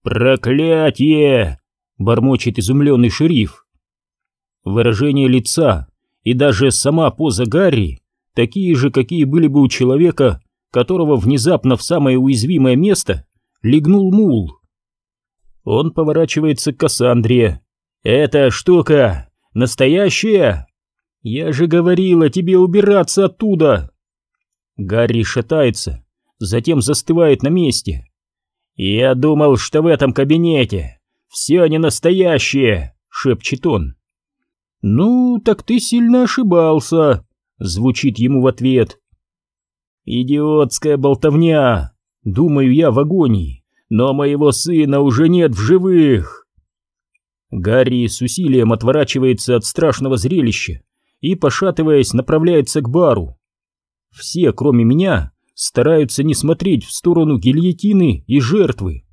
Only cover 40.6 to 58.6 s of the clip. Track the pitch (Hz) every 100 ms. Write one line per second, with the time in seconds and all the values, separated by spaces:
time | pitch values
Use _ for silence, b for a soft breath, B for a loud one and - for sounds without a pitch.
40.6 | 135 - 156 143 139 135 156 147 165 156
41.6 | 131 104 65 _ _ _ 107 95 165 143
42.6 | 131 139 160 117 147 190 143 104 76 62
43.6 | _ _ _ 110 131 139 143 143 147 -
44.6 | 165 165 147 139 143 120 160 180 160 101
45.6 | 110 185 185 180 147 113 78 - _ _
46.6 | _ _ _ _ _ _ _ _ _ 113
47.6 | 92 123 127 123 117 - 123 - 170 131
48.6 | 113 113 113 147 139 135 131 120 - 120
49.6 | - - 160 123 135 127 165 180 120 -
50.6 | - 78 _ _ _ _ 151 185 147 -
51.6 | 190 - 156 147 127 117 127 156 165 165
52.6 | 123 151 120 151 170 107 76 - _ _
53.6 | _ _ _ _ _ - - 170 156 -
54.6 | 143 120 117 147 190 113 67 _ _ -
55.6 | - - 135 160 143 - 151 139 147 160
56.6 | 185 147 - - 180 170 156 127 104 147
57.6 | 180 165 202 202 170 95 - 139 120 208